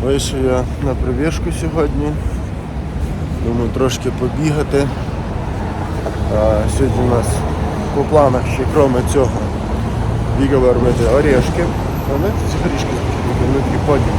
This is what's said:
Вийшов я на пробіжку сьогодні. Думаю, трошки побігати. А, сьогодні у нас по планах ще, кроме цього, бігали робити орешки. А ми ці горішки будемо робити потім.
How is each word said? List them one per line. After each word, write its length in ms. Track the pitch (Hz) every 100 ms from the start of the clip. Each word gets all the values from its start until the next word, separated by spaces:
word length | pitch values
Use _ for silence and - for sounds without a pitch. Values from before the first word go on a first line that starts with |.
Вийшов 360 | 120 139 - 139 131
я 180 | 127 123 - 135
на 80 | 123
пробіжку 400 | 123 127 151 - 175 170
сьогодні. 460 | 160 151 147 135 147 151 - - - - - - - - - - - - 113
Думаю, 240 | 117 117
трошки 360 | 107 131 120 131 -
побігати. 680 | 123 127 156 147 143 147 143 - - - - - - - - - - - - - 101 107
А, 240 | 107 107 110 -
сьогодні 260 | 135 110 123
у 80 | 120
нас 100 | 110 - - - - - - 143
по 60 |
планах 380 | 135 151 143 123 -
ще, 100 | - 127
кроме 260 | - 139 123 -
цього, 160 | 143 127 117 107 101 - - - - - - - -
бігали 340 | 135 135 127
робити 300 | 120 123 120 117 127
орешки. 480 | 151 131 120 165 170 - - - -
А 80 | 139
ми 60 | 180 220 -
ці 60 | -
горішки 300 | - - - - - - -
будемо 260 | - 123 135
робити 200 | 135 - 147
потім. 260 | 139 120